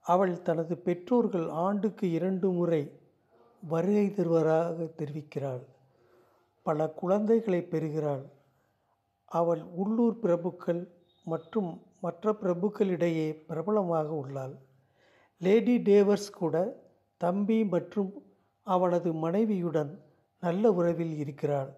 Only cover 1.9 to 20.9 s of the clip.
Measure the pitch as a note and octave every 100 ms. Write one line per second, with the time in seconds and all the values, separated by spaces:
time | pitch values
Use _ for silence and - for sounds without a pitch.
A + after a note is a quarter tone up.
1.9 | F#3+ F#3 E3 F3+ F#3+ F#3+ F3 F3 E3 C#3+
2.9 | - _ _ _ _ _ _ E3 E3 F3
3.9 | G#3 G3+ - E3 E3 D#3+ D#3+ E3+ E3 E3
4.9 | - D3+ D3 D3 D3 C#3 B2+ - _ _
5.9 | _ _ _ _ _ _ _ - D3+ D#3
6.9 | - F3+ G3 G#3 A3+ A3 F3+ E3+ D#3+ D#3
7.9 | D3+ D3+ C#3 C3+ _ _ _ _ _ _
8.9 | _ _ _ _ E3 E3+ E3 D#3+ F3 G3
9.9 | A3+ A#3 A3 G3 E3+ F3 - - F3 F3+
10.9 | - _ _ - E3 E3 A3+ F#3 E3+ -
11.9 | _ F3 E3+ G#3+ G#3+ F#3 F3 G3+ G#3 G3
12.9 | F3 E3+ E3 D#3 D#3 - D#3+ E3 G#3+ F#3
13.9 | E3 D3+ D#3 C3+ C3+ C3 - _ _ _
14.9 | _ _ _ _ _ F3 A3 G#3+ A#3+ F3
15.9 | G3+ G3+ G3+ - - E3+ D#3 G3 C#4+ -
16.9 | _ _ _ F3 F#3+ G3+ A3+ G#3+ E3+ E3+
17.9 | - F#3+ - - _ _ _ - F#3 F3+
18.9 | F3 E3+ D#3+ D#3+ F#3 A3 G3+ F3 D3+ D3
19.9 | E3+ - _ _ _ F3 F3 A3+ F3+ E3+